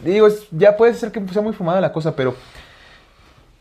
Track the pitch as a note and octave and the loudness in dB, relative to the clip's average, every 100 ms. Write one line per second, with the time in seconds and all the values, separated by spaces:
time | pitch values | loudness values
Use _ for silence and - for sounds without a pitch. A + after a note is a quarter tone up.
0 | D#3+ G3+ G#3+ G#3 - D#3 G3+ G#3 A#3 A3+ | -2 4 4 2 -4 2 2 4 2 0
1 | A#3+ A3+ F#3+ F#3+ G#3+ G#3+ E3+ F#3 E3 D#3+ | -6 -8 -6 -4 -4 -4 -4 -2 -2 -2
2 | D#3 D3 B2+ B2 - - - _ - _ | -4 -2 -4 -4 -12 -20 -20 _ -20 _
3 | _ _ _ _ _ _ | _ _ _ _ _ _